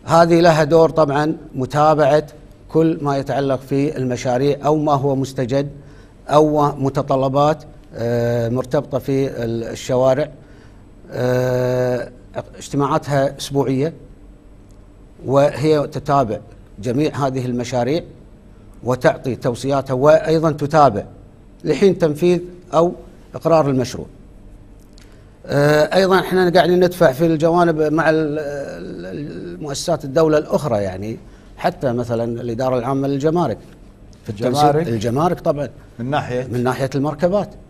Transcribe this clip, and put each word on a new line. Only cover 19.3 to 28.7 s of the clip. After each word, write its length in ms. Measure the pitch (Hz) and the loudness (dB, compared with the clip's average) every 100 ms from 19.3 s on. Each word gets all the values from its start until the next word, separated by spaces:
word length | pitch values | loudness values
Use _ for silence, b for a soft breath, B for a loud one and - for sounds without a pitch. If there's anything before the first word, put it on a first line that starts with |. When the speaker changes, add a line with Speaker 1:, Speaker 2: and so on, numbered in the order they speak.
| 110 | -4
Speaker 1:
توصياتها، 580 | 135 117 135 139 135 | -4 -4 -4 -4 -2
وأيضًا 580 | 127 147 156 - 160 160 | 2 4 4 4 0 0
تتابع 520 | 151 143 156 139 101 - - - - - - | -2 0 4 4 2 -8 -18 -20 -20 -20 -8
لحين 340 | 165 - 196 175 | -4 2 2 4
تنفيذ 420 | 160 147 175 175 175 - - | 0 2 0 0 -4 -18 -2
أو 180 | 151 175 - B B B | 2 2 -2 B B B
إقرار 360 | - 165 160 143 | -6 2 2 2
المشروع. 360 | 131 120 87 - - - - - - - - - - b b b b - | 0 -2 -8 -14 -18 -20 -20 -20 -20 -20 -20 -20 -20 b b b b -4
آه، 500 | 139 147 151 151 185 | 0 4 4 4 2
أيضًا 220 | 190 190 | 4 2
إحنا 320 | - 185 180 | 2 0 4
قاعدين 340 | 175 165 180 | 4 4 4
ندفع 280 | 180 180 160 | 2 4 2
في 140 | 127 165 | 4 0
الجوانب 560 | 160 165 175 170 156 | 2 2 2 2 2
مع 280 | 151 156 156 | 0 2 2
ال-، 280 | 156 151 151 | 0 -2 -4
ال-، 1160 | 143 143 - | -6 -8 -10